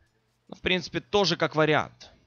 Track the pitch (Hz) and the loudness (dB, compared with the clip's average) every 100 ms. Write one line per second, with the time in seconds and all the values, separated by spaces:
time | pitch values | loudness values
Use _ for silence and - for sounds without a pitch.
0 | _ _ _ _ _ - - 180 - 165 | _ _ _ _ _ -8 -2 -2 -2 -8
1 | - 208 180 165 156 151 151 147 85 - | -2 0 2 0 0 2 2 2 -2 -10
2 | - _ | -20 _